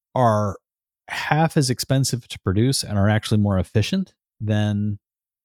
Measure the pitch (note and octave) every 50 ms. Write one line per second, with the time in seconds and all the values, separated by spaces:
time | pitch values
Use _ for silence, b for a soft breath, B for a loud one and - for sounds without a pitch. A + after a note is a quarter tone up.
0 | _ _ - B2+ B2+ A#2 G#2+ G#2+ G#2 G2+ F2 - _ _ _ _ _ _ _ _
1 | _ - - - - - D3+ D3+ E3 D#3+ - E3 C#3 B2+ B2 - - - C3+ C3+
2 | C3+ - - A#2 - - - - - G2+ F#2 G#2 A#2 C3 C3+ - - - G#2+ G2+
3 | G2 G#2+ G#2+ G#2+ - - A#2 G#2+ G2+ G2+ G2 F#2 F2+ - - A2+ G#2+ - - G3
4 | F#3 - _ _ _ _ _ - A2+ G#2 G#2+ G#2+ G#2 G#2 G#2 G2+ G#2 G#2 G#2 -
5 | _ _ _ _ _ _ _ _